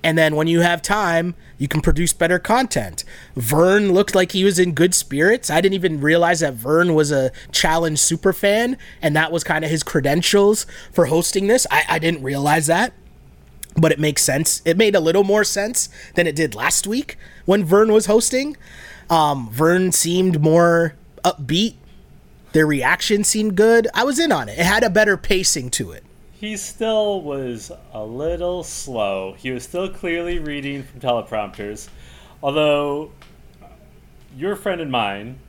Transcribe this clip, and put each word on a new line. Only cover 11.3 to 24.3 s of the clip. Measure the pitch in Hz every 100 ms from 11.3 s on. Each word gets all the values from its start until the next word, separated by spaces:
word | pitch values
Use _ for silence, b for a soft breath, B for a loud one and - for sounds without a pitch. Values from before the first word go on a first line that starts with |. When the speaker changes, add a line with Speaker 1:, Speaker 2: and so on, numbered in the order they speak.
| 196 196
Speaker 1:
this. | 247 -
I, | 151 156
I | 165
didn't | 160 170
realize | 131 139 143 160 151
that, | 170 240 - - - - - - - - -
but | 160
it | 151
makes | 151 143
sense. | - 139 160 -
It | - 170
made | 220 202
a |
little | 160 180 196
more | 214
sense | 202 202 208 247 - B B -
than | 170
it | 147
did | 156 107
last | 143 175 196
week | 233 302 - B B
when | - 202 170
Vern | 196 220
was | 214 214
hosting. | 214 233 254 285 294 B B B B B
Um, | 165 151 139 117
Vern | 117 160 180 185
seemed | - 165 180 185 165
more | 156 160 170 170 170 - - - -
upbeat. | - 135 165 220 - - - - - - - -
Their | 156 156
reaction | 143 127 175 - 208 202
seemed | 220 214 190
good. | 220 233 226
I | - 254
was | 277
in | 330